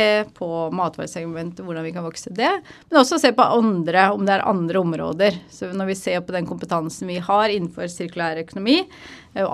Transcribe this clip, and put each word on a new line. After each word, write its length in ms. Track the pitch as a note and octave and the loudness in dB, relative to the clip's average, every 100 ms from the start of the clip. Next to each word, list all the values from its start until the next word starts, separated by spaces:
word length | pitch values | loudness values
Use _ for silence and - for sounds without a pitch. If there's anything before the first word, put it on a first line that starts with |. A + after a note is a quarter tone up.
| G#3+ G#3+ G#3+ | 4 2 0
på 140 | - F3 E3 D#3+ | -6 -6 -4 -2
matvaresegmentet, 880 | F3+ E3+ E3+ E3+ F3 E3 E3 E3+ F3 | -2 -2 -4 -8 -8 -8 -8 -8 -10
hvordan 220 | F#3 E3 D#3+ | -8 -8 -6
vi 60 | |
kan 120 | F3 E3 | -8 -10
vokse 260 | - - | -10 -10
det, 160 | F#3 C#4 F#4+ - - - | -2 0 0 -6 -20 2
men 100 | D4+ | 4
også 200 | B3+ E4 | 4 4
se 80 | B3+ A#3 | 4 4
på 100 | A3 | 4
andre, 640 | A#3+ A3+ F3+ E3 F3+ G3 G#3 | 4 4 2 2 6 6 4
om 100 | G3 | 2
det 80 | |
er 100 | G3 - | 2 2
andre 320 | F#3+ E3 F#3 | 0 0 0
områder. 560 | F3 D#3+ E3 D#3+ G3+ F3+ - | 0 0 -2 2 2 0 -8
Så 200 | - F#3 | -12 -8
når 200 | G3 F#3+ | -4 -4
vi 60 | F#3+ | -4
ser 240 | G3+ F3+ F3+ | -2 -4 -2
på 80 | |
den 140 | F3+ E3+ | -6 -6
kompetansen 580 | E3+ - E3+ D#3+ - F#3 | -8 -4 -2 -2 -6 -6
vi 100 | F3+ | -4
har 320 | F3 G3+ A3 | 0 2 2
innenfor 320 | G3+ E3+ - F3 | 0 -4 -6 -8
sirkulær 500 | F3 F3 F3 E3 D#3+ | -8 -8 -4 -4 -4
økonomi, 380 | E3 G3 G#3 D#4+ F#4+ - - - - | -8 -2 2 2 0 -10 -20 -20 -10
eh, 100 | G3 | -4
og 60 | F#3+ | 0